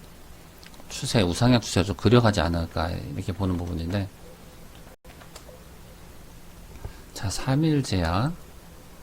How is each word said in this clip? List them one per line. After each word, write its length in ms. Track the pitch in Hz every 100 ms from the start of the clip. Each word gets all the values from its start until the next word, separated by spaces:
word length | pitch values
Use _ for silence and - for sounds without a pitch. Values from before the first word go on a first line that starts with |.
| - - - - - - - - -
추세, 340 | - 131 120
우상향 380 | 87 82 120 123
추세를 280 | - 98 95
좀 100 | 92
그려가지 420 | 104 123 117 98
않을까 500 | 80 85 82 - 82
이렇게 440 | 90 - - -
보는 240 | 90 95 87
부분인데, 500 | 87 85 82 101 98 - - - - - - - - - - - - - - - - - - - - - - - - - - - - - -
자, 160 | - 95
삼일제약, 1000 | - - 135 160 147 127 95 80 90 139 170 - - - - - -